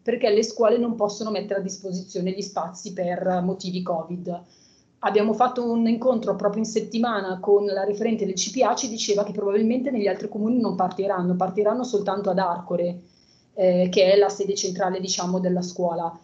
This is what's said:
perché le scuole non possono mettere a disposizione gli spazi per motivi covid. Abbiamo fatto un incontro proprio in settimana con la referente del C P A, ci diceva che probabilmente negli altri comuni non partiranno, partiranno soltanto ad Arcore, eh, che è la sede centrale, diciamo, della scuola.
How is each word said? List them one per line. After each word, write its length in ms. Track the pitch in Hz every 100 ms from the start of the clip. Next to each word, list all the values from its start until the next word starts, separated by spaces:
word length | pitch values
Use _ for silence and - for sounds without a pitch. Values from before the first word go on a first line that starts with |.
perché 280 | - 240 240
le 120 | 208
scuole 360 | 220 - 220 233
non 160 | 240
possono 360 | 220 214 - 214
mettere 300 | 196 - 196
a 20 |
disposizione 680 | 185 - 190 180 - 185 185
gli 100 | 196
spazi 540 | 196 180 180 - 208
per 480 | 180 175 175 180 180
motivi 380 | 180 190 185 180
covid. 600 | 180 165 160 180 175 175 - _ _ _ _ _
Abbiamo 340 | 208 208 214
fatto 360 | 220 254 254 240
un 160 | 233 226
incontro 480 | 233 262 226 214
proprio 280 | 185 208 208
in 60 | 220
settimana 720 | 220 - 226 233 208 190 185
con 280 | 208 202 202
la 180 | 190
referente 400 | 202 202 226 220
del 100 | 185
C 160 | 185 -
P 120 | 254
A, 120 | 220
ci 140 | - 247
diceva 360 | 226 - 196
che 80 | 208
probabilmente 580 | 202 202 208 226 254 269
negli 180 | 240 196
altri 200 | 185 214
comuni 300 | 214 220 247
non 160 | 202
partiranno, 640 | 180 185 - 196 185 180 180
partiranno 480 | 185 202 208 247
soltanto 460 | 254 202 196 196 196
ad 80 | 185
Arcore, 640 | 185 175 - 175 175 180 - _ _ _ _
eh, 360 | - 185 180 180
che 220 | 208 185
è 40 | 202
la 140 | 190
sede 240 | - 190
centrale, 440 | 196 190 180 185 185
diciamo, 400 | 185 - 180 185
della 240 | 180 180
scuola. 560 | - - 175 165 170 -